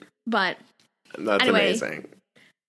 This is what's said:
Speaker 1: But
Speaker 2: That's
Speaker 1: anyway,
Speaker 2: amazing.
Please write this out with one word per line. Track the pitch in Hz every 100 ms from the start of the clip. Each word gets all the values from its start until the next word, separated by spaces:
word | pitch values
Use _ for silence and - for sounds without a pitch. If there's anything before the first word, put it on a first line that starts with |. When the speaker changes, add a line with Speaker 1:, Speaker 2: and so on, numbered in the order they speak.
| - _ -
Speaker 1:
But | 220 185 - - _ _ _ _ -
Speaker 2:
That's | 98 202
Speaker 1:
anyway, | - 220 101
Speaker 2:
amazing. | 226 - 78 - - _ _ _ _